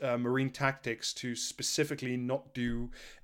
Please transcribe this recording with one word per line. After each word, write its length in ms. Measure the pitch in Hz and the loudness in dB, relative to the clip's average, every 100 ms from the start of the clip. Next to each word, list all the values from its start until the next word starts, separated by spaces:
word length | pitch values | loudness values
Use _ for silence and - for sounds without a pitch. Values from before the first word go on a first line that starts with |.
uh, 160 | 135 120 | 0 2
marine 320 | 120 131 135 | 4 4 2
tactics 640 | - 135 135 120 113 - | 2 0 2 -2 -2 -2
to 200 | - 127 113 | -4 -4 -2
specifically 800 | - - - - 147 143 131 123 | -4 -2 0 2 2 0 -2 0
not 360 | 123 131 - | 0 -2 -2
do 380 | 123 120 120 120 - - - | -2 0 0 -2 -8 -14 -4